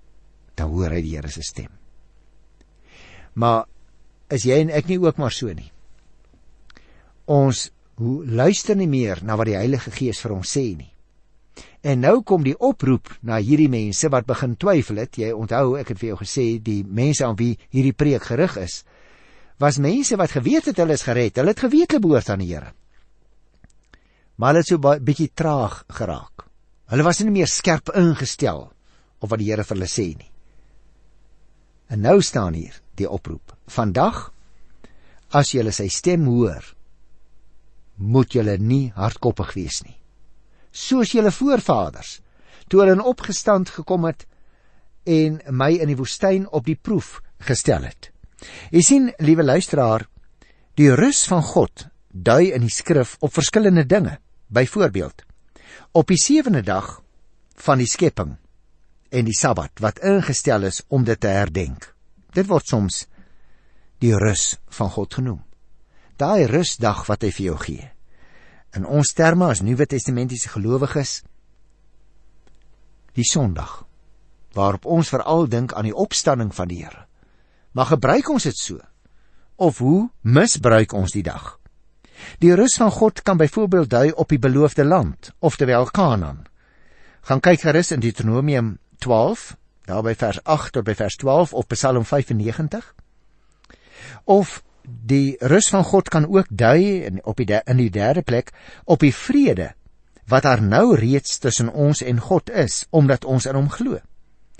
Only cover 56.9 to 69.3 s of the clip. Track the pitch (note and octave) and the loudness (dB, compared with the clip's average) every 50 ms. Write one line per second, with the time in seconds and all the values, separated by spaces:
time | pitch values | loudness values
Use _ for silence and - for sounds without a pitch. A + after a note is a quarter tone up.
56.9 | - - - _ _ _ _ _ _ _ _ _ _ - - - C#3 C3 B2 - | -14 -18 -20 _ _ _ _ _ _ _ _ _ _ -6 0 0 2 2 2 -2
57.9 | - - F3+ D3 - - F#2 - - - _ _ _ _ _ _ _ _ _ _ | -2 0 0 0 0 -2 -6 -8 -8 -14 _ _ _ _ _ _ _ _ _ _
58.9 | _ _ _ - - B2 A2+ A2 G#2+ - - C3+ A2+ F2+ D2+ - - - G#2+ G#2+ | _ _ _ -6 -4 -2 -2 -2 -2 0 0 0 0 -2 -4 -8 -8 -4 -4 -4
59.9 | - - - G3 G3+ G3 D#3+ - B2+ - - D3+ A#2 G#2 G2 F#2+ - - - - | -4 -2 0 2 2 2 2 -2 -4 -4 0 0 0 0 0 -2 -6 -8 -8 -4
60.9 | C#3+ C3 B2 A#2 A2+ - - G2+ F#2+ G2 G2+ F2 D#2 F#2+ F2 C2+ B1+ - - - | -2 0 0 0 0 -2 0 0 0 0 0 -2 -2 -4 -6 -6 -8 -12 -16 -20
61.9 | - _ _ _ - _ _ _ - F3 G3 G3 F3 D3 - - C3 A2+ G2+ F#2 | -20 _ _ _ -20 _ _ _ -4 -2 0 0 0 0 0 0 -2 0 0 -2
62.9 | - - - - - - - _ - - - - - - _ _ _ - - - | -4 -6 -12 -14 -18 -20 -20 _ -20 -20 -20 -20 -20 -20 _ _ _ -20 -20 -20
63.9 | _ - B2 A#2 G#2+ G2 G2+ G#2+ G2+ - - - - - - - - - A2+ F2+ | _ -2 0 2 2 2 2 0 0 0 -2 -4 -6 -8 -12 -14 -8 -6 -6 -6
64.9 | - G#2+ G2 - - - B2+ B2+ G2 D2 - - - _ _ - - - - _ | -4 -6 -8 -8 -6 -6 -6 -6 -6 -10 -12 -18 -20 _ _ -20 -20 -20 -20 _
65.9 | _ - - - - - C#3+ D#3+ G#3+ G3+ D3 A2 A2 E3 F3 - - - A#2 G#2+ | _ -20 -20 -14 -8 -4 -2 0 2 2 2 2 2 0 0 -2 -4 -2 -2 -2
66.9 | G2+ - - - G#2 - - G2+ - - G2 F2+ D#2 - - - C#2+ - - C3+ | -2 -2 -2 -4 -4 -2 -2 -4 -4 -4 -4 -6 -6 -6 -8 -10 -12 -12 -14 -18
67.9 | - - - - - - - - - - - - - - - - - F#2+ F#2+ - | -20 -20 -20 -20 -20 -20 -20 -20 -20 -20 -20 -20 -20 -20 -20 -14 -10 -10 -6 0
68.9 | C3+ D3+ C#3+ - - - D#3+ D#3+ | 2 2 2 2 2 2 4 4